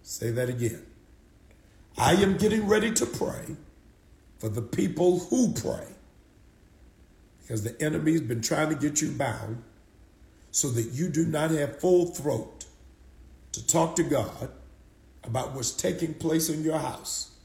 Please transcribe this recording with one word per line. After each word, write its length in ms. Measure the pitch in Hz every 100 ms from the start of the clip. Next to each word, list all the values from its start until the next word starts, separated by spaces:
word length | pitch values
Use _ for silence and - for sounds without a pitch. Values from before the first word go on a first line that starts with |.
Say 260 | - - 113
that 180 | 117 123
again. 380 | 120 117 - - - - - - - - - - - - -
I 140 | 135
am 240 | 180 196 190
getting 320 | 214 220 202
ready 240 | 214 226
to 140 | 226 117
pray 500 | - - - - - - - - - - - - -
for 100 | 110
the 140 | 104
people 560 | 113 - 190 - 180 175
who 340 | - 254 220
pray. 360 | - - - - - - - - - - - - - - - - - - -
Because 220 | - 113
the 160 | 107 -
enemy's 380 | 151 156 151 165
been 220 | 120 113
trying 260 | - 151 156
to 80 | 151
get 260 | 147 147
you 80 | 151
bound 540 | 127 135 117 107 117 - - - - - - - - -
so 160 | - 143
that 240 | 117 113
you 160 | 127 180
do 180 | 147 165
not 240 | 151 160
have 300 | 156 143 -
full 260 | 185 180 170
throat 600 | - 147 120 - - - - - - - - - - -
to 160 | - -
talk 300 | 233 247 -
to 80 |
God 460 | - 139 101 - - - - - - - - -
about 280 | - 123 131
what's 180 | 135 117
taking 420 | - 185 160 160
place 340 | 151 165 160 160
in 140 | 151
your 160 | 156 156
house. 540 | 143 - - - - -